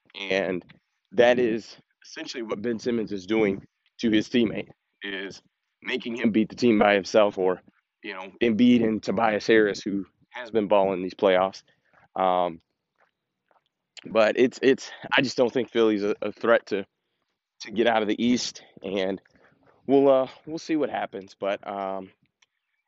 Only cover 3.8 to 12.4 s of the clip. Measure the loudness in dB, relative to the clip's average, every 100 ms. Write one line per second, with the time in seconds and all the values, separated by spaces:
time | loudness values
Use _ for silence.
3.8 | _ -4 0 2 2 0 0 -2 -12 _
4.8 | _ _ -10 -10 -10 -14 _ _ _ _
5.8 | -8 -6 -6 -4 0 0 -2 0 2 4
6.8 | 4 2 2 2 2 2 -2 -2 -8 _
7.8 | _ _ -16 -14 -14 -2 -2 4 4 4
8.8 | 2 -2 -4 -2 0 0 2 4 4 -2
9.8 | -6 -6 -8 _ _ -16 -6 -4 2 2
10.8 | 2 0 -6 0 2 4 2 -4 -18 _
11.8 | _ _ _ -2 0 0